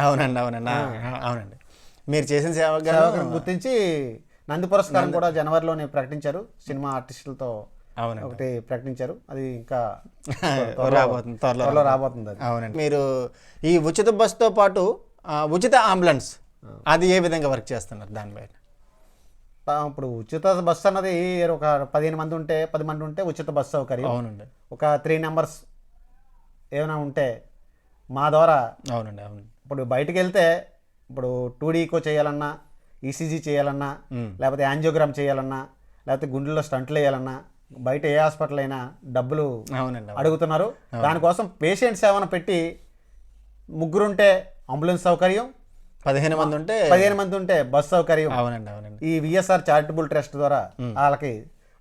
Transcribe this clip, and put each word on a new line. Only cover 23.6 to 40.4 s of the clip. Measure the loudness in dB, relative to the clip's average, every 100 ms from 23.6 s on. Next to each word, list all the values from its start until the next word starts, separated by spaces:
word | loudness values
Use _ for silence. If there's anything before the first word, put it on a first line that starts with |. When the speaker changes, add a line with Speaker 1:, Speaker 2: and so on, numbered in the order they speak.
| -2
Speaker 2:
సౌకర్యం. | -4 -4 -4 -2
Speaker 1:
అవునండి. | -4 -6 -12 -18 _ -20
Speaker 2:
ఒక | -2 0 2
త్రీ | 0 -2
మెంబర్స్ | 0 -2 -2 -6 -20 -20 -20 -20 -20 -20 _ -20 _ _ -8
ఏమైనా | -4 -4 -4
ఉంటే | -4 -2 -2 -4 -14 -20 -20 _ _ _ -10
మా | -2 4
ద్వారా, | 6 6 4 0 -6 -6
Speaker 1:
అవునండి, | -6 -6 -12
అవునండి. | -16 -18
Speaker 2:
ఇప్పుడు | -20 _ -10 -6
బయటికి | -2 0 0 0
వెళ్తే | 2 4 4 4 -2 _ _ _ -16
ఇప్పుడు | -6 -4 -4 -6 -4
టూ | -2
డీ | 0
ఈకో | 0 -2 0
చేయాలన్నా, | 0 0 -2 -6 -8 -16 -20 _ -10
ఈసీజీ | -8 -6 -4 -4 0
చేయాలన్నా, | 0 0 -2 -6 -8 -10
Speaker 1:
మ్మ్. | -8 -8 -2
Speaker 2:
లేకపోతే | -2 0
యాంజియోగ్రామ్ | 0 0 0 2 0 0
చేయాలన్నా, | -2 -2 -4 -8 -10 _ -20 -12 -6
లేకపోతే | -4 -4
గుండెల్లో | -4 -2 -4
స్టంట్లు | -2 -4 -2 2
వేయాలన్నా, | 2 0 -4 -10 -14 _ _
బయట | -6 -4 -2 2
ఏ | 2
హాస్పిటల్ | 2 0 -4 -4
అయినా | -4 -6 -10 -14 -6
డబ్బులు | -4 -2 -2 -2 -4 -6 -6
Speaker 1:
అవునండి, | -4 -6 -8
అవును. | -2
Speaker 2:
అడుగుతున్నారు. | 0 2